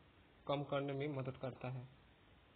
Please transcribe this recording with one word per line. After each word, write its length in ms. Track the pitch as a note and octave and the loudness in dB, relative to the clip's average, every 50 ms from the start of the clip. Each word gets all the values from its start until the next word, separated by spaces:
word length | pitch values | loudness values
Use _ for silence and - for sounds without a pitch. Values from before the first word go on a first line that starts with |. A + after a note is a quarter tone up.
| - - - - - - - - - | -20 -20 -20 -20 -20 -20 -20 -6 -2
कम 160 | - C#3+ C#3+ C#3+ | 0 2 2 2
करने 300 | C#3 D3 C#3 C#3 C#3+ C#3 | 2 2 2 2 2 2
में 140 | C3+ C#3 | 0 0
मदद 300 | D3+ D3 C3+ C3 C3 C3 | 0 0 0 0 -2 -2
करता 320 | - - B2+ A#2+ - - B2 | -2 -4 -4 -4 -4 -6 -6
है। 180 | C3 B2+ B2 - - - - - - - - - - - - - - | -4 -6 -6 -10 -14 -18 -20 -20 -20 -20 -20 -20 -20 -20 -20 -20 -20